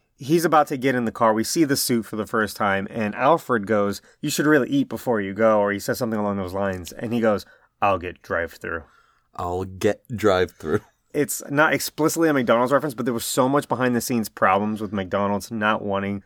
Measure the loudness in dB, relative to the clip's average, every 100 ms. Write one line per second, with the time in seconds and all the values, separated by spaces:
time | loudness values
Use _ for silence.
0 | _ _ 0 2 4 4 4 0 0 0
1 | -2 2 2 4 0 2 2 2 0 0
2 | -2 -6 -4 -2 -2 0 0 0 -2 -4
3 | -4 0 2 2 2 -2 0 0 0 -4
4 | -12 _ -6 0 4 4 4 0 -2 -4
5 | -2 -2 -2 2 4 4 2 -2 -4 -4
6 | -4 -2 -2 -4 -6 -4 -4 -4 -10 -10
7 | -6 0 0 0 -4 _ _ _ 0 0
8 | -4 -12 -6 -4 -4 -8 -10 -10 -10 _
9 | _ _ _ -10 -6 -6 -6 -2 -2 -2
10 | _ 0 2 4 2 -4 -4 -4 -4 _
11 | _ -4 -4 -4 -4 2 2 2 -4 -2
12 | -2 2 2 2 4 2 4 2 0 -4
13 | -4 -2 -2 0 2 2 0 -2 0 0
14 | 0 -2 -4 0 2 4 2 -4 -4 -6
15 | -2 -2 0 -2 -4 -2 0 0 -2 -4
16 | -2 -6